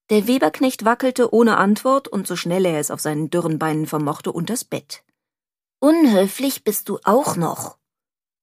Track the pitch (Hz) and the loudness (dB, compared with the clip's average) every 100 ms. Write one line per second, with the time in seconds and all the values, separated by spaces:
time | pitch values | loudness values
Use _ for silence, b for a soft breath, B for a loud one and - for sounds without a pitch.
0 | _ 214 208 262 311 - 262 - 214 240 | _ 0 2 2 2 2 -2 0 0 2
1 | 262 254 240 220 233 185 196 214 262 269 | 0 0 2 4 4 4 4 2 2 0
2 | - 202 185 175 175 185 180 156 147 143 | -2 -8 -6 -6 -4 0 0 0 -4 -6
3 | 156 151 156 175 165 156 160 156 156 156 | -4 -4 -2 -2 -2 -2 -2 -2 -4 -4
4 | 143 156 185 - 170 226 - 143 - - | -4 -6 -8 -6 -6 -6 -8 -12 -12 -20
5 | _ _ _ _ _ _ _ _ 285 330 | _ _ _ _ _ _ _ _ 2 4
6 | 285 196 196 - 269 - - 202 - 196 | 4 4 2 -2 -4 -2 -4 -4 -6 -4
7 | - 233 311 214 160 - - - _ _ | 0 2 0 -2 -4 -4 -12 -16 _ _
8 | _ _ _ _ | _ _ _ _